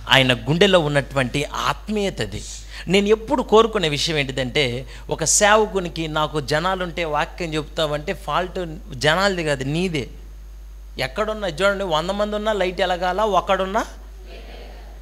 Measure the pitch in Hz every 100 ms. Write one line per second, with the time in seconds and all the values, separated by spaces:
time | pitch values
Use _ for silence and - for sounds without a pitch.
0 | - 131 127 120 113 170 202 180 147 143
1 | - 139 123 143 143 117 123 143 - 214
2 | 196 - 107 104 - - - - - 190
3 | 202 214 214 277 - 214 226 220 160 143
4 | 170 151 139 131 127 143 131 123 135 -
5 | - 151 156 - 208 214 208 185 175 160
6 | 160 156 151 156 127 147 180 190 180 170
7 | 160 147 165 - 170 156 147 - 156 147
8 | 151 - - 151 185 185 170 160 - 131
9 | 147 170 202 180 156 135 135 156 185 156
10 | 110 - - - - - - - - -
11 | 131 196 214 214 196 151 196 196 196 151
12 | 175 202 208 208 208 208 185 180 180 180
13 | 180 185 220 180 175 190 190 214 - -
14 | - - - - - - - - - -